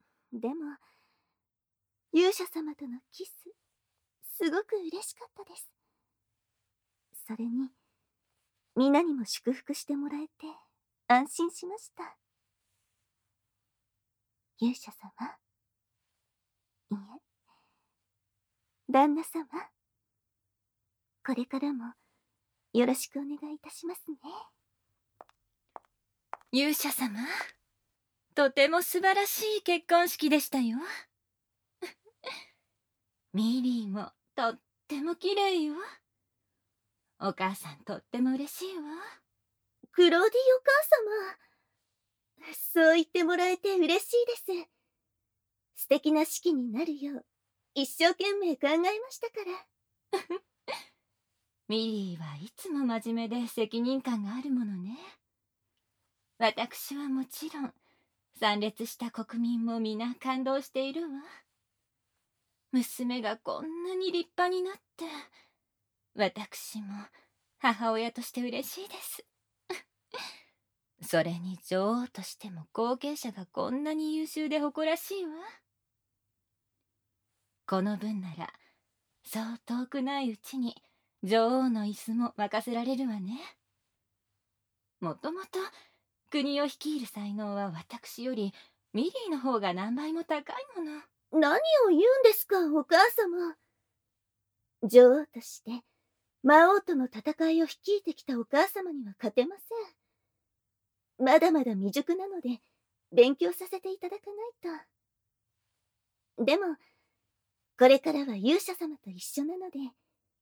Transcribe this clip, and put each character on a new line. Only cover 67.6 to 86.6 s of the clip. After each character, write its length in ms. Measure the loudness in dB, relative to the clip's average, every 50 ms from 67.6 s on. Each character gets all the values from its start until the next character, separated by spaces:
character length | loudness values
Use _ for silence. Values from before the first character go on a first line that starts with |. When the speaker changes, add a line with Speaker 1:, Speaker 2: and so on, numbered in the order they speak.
| 0 0 0 0 0 -2 0
Speaker 2:
親 180 | 0 -2 -4
と 100 | -6 -8
し 120 | -12 -10 -8
て 100 | -8 -6
嬉 260 | -6 -6 -6 -8 -8
し 160 | -12 -14 -14
い 40 | -14
で 120 | -14 -14
す。 240 | -12 -12 -14 -14 -16 _ _ _ _ _ _ _ _ -12
<laughs> 1400 | -12 -12 -14 _ _ _ _ _ -14 -14 -12 -14 -16 -20 -20 _ _ _ _ _ _ _ _ _ _ _ -6
そ 160 | -2 0 0 0
れ 160 | 0 -4 -6
に 180 | -8 -8 -10 -10
女 440 | -8 -4 -2 -2 0 0 0 -2 -4
王 60 | -6
と 120 | -10 -12
し 140 | -14 -14 -14
て 160 | -16 -16 -16
も 160 | -14 -16 -16 -10 -6
後 260 | -4 -2 -2 -2 -4
継 160 | -4 -6 -8
者 160 | -8 -8 -10
が 160 | -10 -12 -14
こ 240 | -10 _ -6 -4 -4
ん 140 | -4 -4 -4
な 100 | -4 -4
に 220 | -4 -4 -4 -4
優 100 | -4 -6
秀 220 | -6 -6 -6 -4 -2
で 100 | -2 -2
誇 320 | -2 -4 -4 -2 -2 -2
ら 60 | -2
し 240 | -2 -4 -8 -8 -8
い 40 | -8
わ。 80 | -8 -10 -12 -16 -18 -20 -20 _ _ _ _ _ _ _ _ _ _ _ _ _ _ _ _ _ _ _ _ _ _ _ _ _ _ _ _ _ _ _ _ _ _ _ _ _ _ _ _ _
こ 160 | -2 -2 0
の 160 | 0 0 -2
分 240 | -4 -6 -6 -6 -6
な 140 | -8 -10 -10
ら、 180 | -12 -12 -12 -14 _ _ _ _ _ _ _ _ _ _ _ _ _ _
そ 180 | -10 -8 -8
う 200 | -6 -8 -8 -10 _
遠 220 | -6 -6 -6 -4
く 160 | -4 -4 -4 -4
な 180 | -2 -2 -2
い 120 | -2 -4 -4
う 40 |
ち 220 | -6 -10 -10 -6 -4
に 240 | -4 -4 -6 -10 _ _ _ _ _ _ _ _ -2
女 240 | 2 4 4 4
王 240 | 4 4 2 2 2
の 140 | 0 0 -2
椅 100 | -4 -6
子 200 | -6 -6 -4 -2
も 200 | -2 -2 -2 -2
任 280 | -4 -4 -2 -2 -4 -4
せ 100 | -4 -4
ら 100 | -4 -2
れ 120 | -2 -2
る 120 | -2 -2 -4
わ 120 | -4 -4
ね。 200 | -6 -8 -8 -10 -12 -16 -20 _ _ _ _ _ _ _ _ _ _ _ _ _ _ _ _ _ _ _ _ _ _ _ _ _ _ _ _ _
も 160 | -8 -8 -6
と 160 | -6 -8 -8
も 160 | -8 -8 -10
と 140 | -8 -8 -8 -8 -8 -10 -16 -20 _ _ _ _ _ _ _ _ _
国 320 | -4 -2 -2 -2 -2 -2